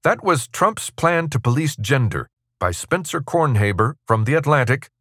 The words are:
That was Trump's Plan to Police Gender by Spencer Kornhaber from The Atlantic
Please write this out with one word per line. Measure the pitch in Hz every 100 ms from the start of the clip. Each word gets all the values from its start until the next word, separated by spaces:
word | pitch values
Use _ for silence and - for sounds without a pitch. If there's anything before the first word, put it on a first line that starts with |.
That | 160 220
was | 196 160 -
Trump's | - 196 220 -
Plan | - 165 170 165
to | 135
Police | 120 123 160 -
Gender | 101 139 113 76 60 _ _ _
by | 90
Spencer | 87 - 180 170 165
Kornhaber | 143 170 151 113 104 98 113 -
from | - 110
The | 107
Atlantic | 156 143 147 120 139 - _